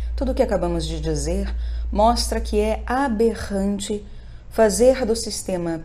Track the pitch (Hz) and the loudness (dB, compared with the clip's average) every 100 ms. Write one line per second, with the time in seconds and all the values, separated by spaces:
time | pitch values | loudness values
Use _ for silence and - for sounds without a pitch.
0 | - - 254 262 240 190 175 170 156 160 | -4 -2 0 2 2 2 0 0 -2 -4
1 | 156 151 143 185 202 - - - - 196 | -2 -2 0 -2 -2 -4 -4 -4 -2 2
2 | 220 233 - 226 220 208 214 214 - 247 | 4 4 0 -4 -2 0 0 0 -2 0
3 | 285 214 226 220 - 202 196 202 196 208 | 0 2 2 0 -4 -2 0 -2 -4 -6
4 | - - - - - - 220 190 247 262 | -8 -14 -14 -16 -4 4 4 6 6 6
5 | 240 226 226 196 - 185 170 165 | 2 0 -2 -6 -4 -4 -2 -4